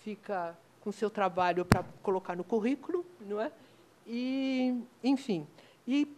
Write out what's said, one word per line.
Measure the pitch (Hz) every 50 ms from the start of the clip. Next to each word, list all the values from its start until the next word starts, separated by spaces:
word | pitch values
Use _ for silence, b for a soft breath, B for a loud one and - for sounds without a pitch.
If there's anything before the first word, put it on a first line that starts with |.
| -
fica | 220 208 190 - - 208 185 170 170 170 - - - _ _
com | - 214
seu | 202 - 226 208
trabalho | 208 220 196 185 175 185 180 180 170 175 180
pra | 180 202 185 175 - - -
colocar | - - 190 185 - - 175
no | 175 175
currículo, | - 240 226 196 240 277 285 - - 330 359 349 - - -
não | 208 196 202 208
é? | 220 302 302 B B B B B B B _ _ -
E, | - 233 240 247 254 262 269 269 269 262 254 254 254 254 247 226 - - _ -
enfim, | 247 277 262 - - 202 165 147 147 B B B B B B _
e | - 254 285 294 294 -